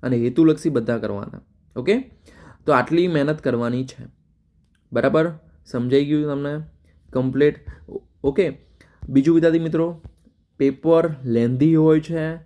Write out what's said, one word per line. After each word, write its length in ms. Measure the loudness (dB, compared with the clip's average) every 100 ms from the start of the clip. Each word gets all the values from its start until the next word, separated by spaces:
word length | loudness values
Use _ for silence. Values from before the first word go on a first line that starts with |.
અને 140 | -4 -2
હેતુલક્ષી 540 | 0 4 4 4 0
બધા 280 | -2 -2 -4
કરવાના. 420 | -4 -8 -10 -16 _ _ _ -8
ઓકે? 340 | -2 -2 -4 _ _ -20 -20 -10 0
તો 60 |
આટલી 360 | 0 2 0 0
મહેનત 320 | 0 -2 -2
કરવાની 440 | -2 -2 -2 -4
છે. 220 | -8 -12 -20 _ _ _ _ _ _ _ -8
બરાબર? 400 | -2 0 2 0 -4 _ _ _
સમજાઈ 380 | -6 0 0
ગયું 200 | 2 -2
તમને 360 | -2 -4 -6 -8 -12 _ _ _ _
કમ્પ્લીટ? 420 | -4 -4 2 2 0 -10 -20 -16
ઓ-, 140 | -16 _ _
ઓકે. 340 | -4 -2 -2 -4 _ _ _ -20 -2
બીજું 260 | 2 4
વિદ્યાર્થી 240 | 4 4 2
મિત્રો, 440 | 0 -2 -4 -6 -18 _ _ _ _ -2
પેપર 540 | -2 0 2 2 2 -4
લેન્ધી 500 | -2 0 0 2 4
હોય 260 | 4 4 2
છે, 380 | 0 -6 -6 -8